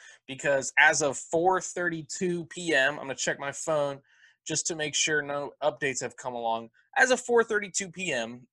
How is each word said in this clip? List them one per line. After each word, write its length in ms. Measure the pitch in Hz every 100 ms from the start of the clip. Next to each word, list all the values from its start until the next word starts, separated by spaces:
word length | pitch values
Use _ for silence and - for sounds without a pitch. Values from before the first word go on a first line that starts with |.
| - - -
because 460 | 135 151 139 123 -
as 240 | 151 151
of 160 | 147 123
four 440 | - 165 185 185
thirty-two 840 | - 180 175 165 151 - 180 175 160
P 260 | - 170
M, 220 | 143 135 147
I'm 100 | 135
gonna 100 | 127
check 240 | - 143
my 120 | 139
phone 500 | 135 - 151 143 139 _ _ _ _ -
just 220 | 151 -
to 80 | 160
make 200 | 151 -
sure 260 | 165 151
no 320 | 143 143 143 -
updates 380 | 147 147 139 123
have 160 | 123 -
come 160 | 127
along. 360 | 120 117 113 113 _ _ 202
As 140 | 254
of 100 | 247
four 220 | - 233
thirty-two 480 | 226 208 202 - 190
P 200 | 180 185
M 360 | 127 113 123 -